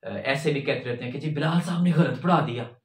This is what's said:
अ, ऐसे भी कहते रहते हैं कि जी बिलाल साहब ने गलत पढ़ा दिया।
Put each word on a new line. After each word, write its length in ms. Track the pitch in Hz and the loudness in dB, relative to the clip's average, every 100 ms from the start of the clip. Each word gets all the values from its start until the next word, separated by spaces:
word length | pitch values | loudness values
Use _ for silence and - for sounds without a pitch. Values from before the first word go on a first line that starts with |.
अ, 40 | 107 | -8
ऐसे 440 | 101 131 143 156 | -6 -2 0 0
भी 100 | 139 | 0
कहते 220 | 143 120 | 0 -2
रहते 200 | 123 120 | -2 -6
हैं 80 | 123 | -6
कि 60 | 139 | -6
जी 120 | 156 | -4
बिलाल 300 | 147 160 170 | -2 2 2
साहब 240 | - 175 | 0 2
ने 80 | 175 | 2
गलत 300 | 156 - - | 4 2 2
पढ़ा 180 | 175 165 | 2 2
दिया। 360 | 120 117 117 - | 2 -4 -8 -14